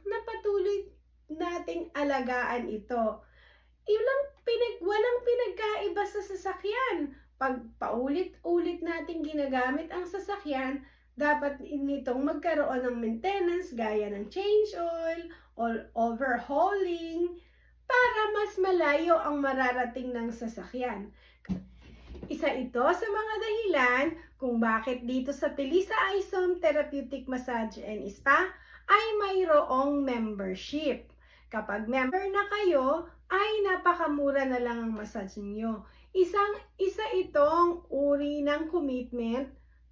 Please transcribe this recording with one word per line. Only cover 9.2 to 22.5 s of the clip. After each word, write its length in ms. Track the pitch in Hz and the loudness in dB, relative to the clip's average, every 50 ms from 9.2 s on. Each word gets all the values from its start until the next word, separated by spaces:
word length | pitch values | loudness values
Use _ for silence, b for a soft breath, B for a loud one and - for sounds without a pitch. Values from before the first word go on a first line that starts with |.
ginagamit 680 | 294 302 311 294 277 262 254 254 254 254 277 311 330 - - | -6 -4 -2 -2 -2 0 0 0 2 0 0 -2 -4 -6 -6
ang 140 | 359 359 349 | -8 -6 -6
sasakyan, 760 | 381 392 370 - 403 403 - 302 269 262 269 269 277 277 B B B B B B _ | -8 -8 -6 -6 -8 -6 -4 -4 -4 -2 -2 -4 -4 -6 B B B B B B _
dapat 460 | - 294 294 294 285 285 285 277 - | 0 2 2 2 2 0 -4 -4 -6
nitong 640 | - - 294 277 277 277 277 254 - 254 247 262 285 | -8 -8 -6 -4 -2 -2 -2 -2 -2 -2 -2 0 0
magkaroon 560 | 311 330 294 - 339 320 294 285 - 254 247 | -2 -2 -2 -2 0 0 2 0 0 0 -2
ng 140 | 254 247 240 233 | -2 -2 -2 -2
maintenance 760 | 233 220 226 226 - 381 403 403 359 349 349 359 370 - | -2 -2 -2 -2 -2 -2 0 0 0 0 0 -2 -4 -6
gaya 380 | 254 226 220 214 214 214 208 202 | -6 -4 -2 0 0 0 0 -2
ng 180 | 202 202 214 - | -4 -6 -8 -6
change 480 | - 370 403 403 415 427 427 415 - | -6 -2 2 4 4 4 4 2 -2
oil 460 | 339 339 339 330 330 330 330 330 339 339 B B B B B B | -4 -4 -4 -2 -2 -2 -4 -4 -4 -8 B B B B B B
or 320 | - 233 233 226 220 - - - | -4 -2 -2 -2 -4 -6 -6 -2
overhauling 1400 | 233 226 233 233 220 277 262 240 233 - - 277 294 349 392 403 392 370 349 349 330 330 330 330 339 349 349 B B B B B B B B B _ _ | 0 0 0 0 0 0 0 0 0 -2 0 2 4 4 4 4 2 0 0 -2 -4 -4 -6 -2 -2 -2 -2 B B B B B B B B B _ _
para 360 | - 523 494 494 480 466 427 427 427 427 | 4 4 6 6 6 4 2 0 0 0
mas 180 | 415 427 415 - 381 | 0 -2 -2 0 0
malayo 560 | 370 381 370 349 311 294 294 311 330 349 330 | 2 4 4 4 4 4 4 4 4 4 4
ang 240 | 320 - 302 294 285 | 4 4 0 -2 0
mararating 720 | 277 269 262 262 247 247 247 254 247 233 - 262 254 254 | 0 0 0 2 0 0 2 0 -2 -2 -4 -6 -6 -6
ng 160 | 247 233 233 233 226 | -4 -4 -4 -6 -6
sasakyan. 800 | - 233 220 - 196 185 - - 254 254 247 208 196 202 - b b b b b b b - 185 - B B B B B B B B B B B B - | -6 -8 -8 -8 -10 -12 -8 -6 -4 -4 -4 -4 -6 -10 -12 b b b b b b b -6 -6 -6 B B B B B B B B B B B B -10
Isa 240 | - - - 330 285 | -10 -6 -2 0 0